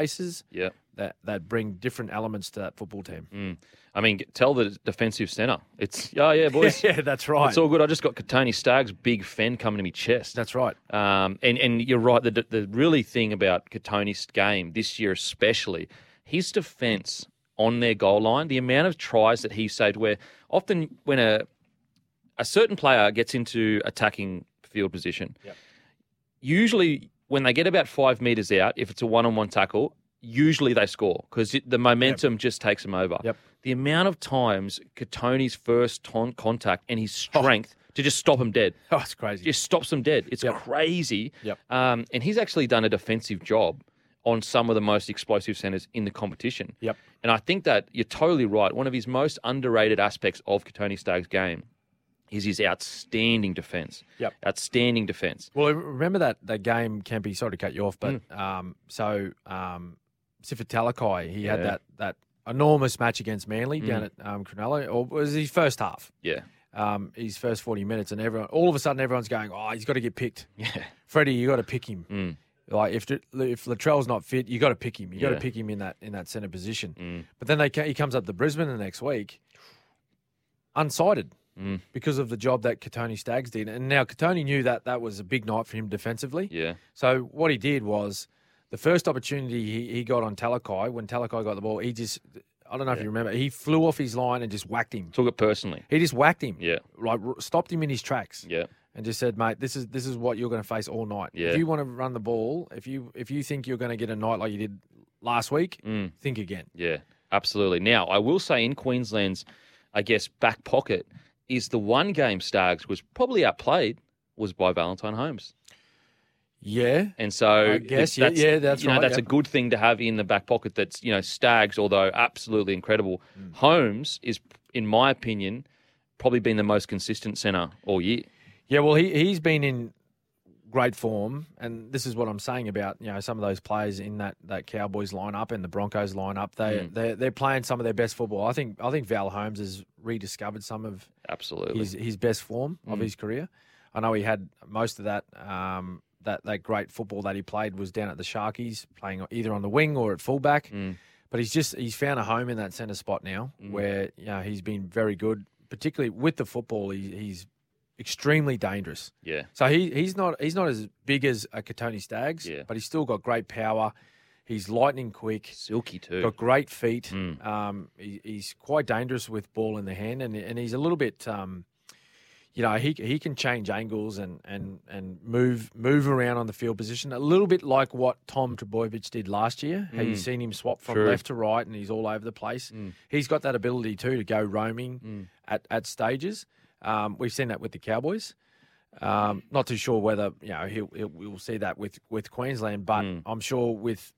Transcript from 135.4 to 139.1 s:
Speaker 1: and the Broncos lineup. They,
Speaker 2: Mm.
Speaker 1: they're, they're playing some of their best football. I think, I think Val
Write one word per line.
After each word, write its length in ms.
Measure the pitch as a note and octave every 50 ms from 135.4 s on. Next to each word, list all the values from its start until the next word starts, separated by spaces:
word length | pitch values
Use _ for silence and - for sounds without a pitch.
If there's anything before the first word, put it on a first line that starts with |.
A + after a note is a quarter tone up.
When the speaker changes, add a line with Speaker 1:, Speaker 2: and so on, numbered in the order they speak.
| A2+ -
Speaker 1:
and 120 | A#2+ G#2+ F#2
the 40 | F2
Broncos 440 | E2+ G2+ G2+ G#2 - G#2+ G2+ G2 F#2+
lineup. 400 | F#2+ F#2+ G2 G2 G2 G2+ G2 -
They, 240 | - A2 G#2+ G#2+ G#2
Speaker 2:
Mm. 120 | F2+ E2 F2+
Speaker 1:
they're, 220 | A2+ A2+ A#2 A2
they're 160 | G2 B2+ C3
playing 320 | - - C#3 C3+ C3+ C3 A#2
some 160 | - B2+ B2
of 60 | A#2
their 80 | A#2 G#2+
best 200 | G2 A#2 A2 -
football. 300 | - A#2+ G#2 G#2+ G2 G#2
I 60 | A#2
think, 240 | B2 - C#3 A2+ G2 - A2
I 80 | B2+
think 160 | C#3 D3+ A#2+
Val 220 | F#2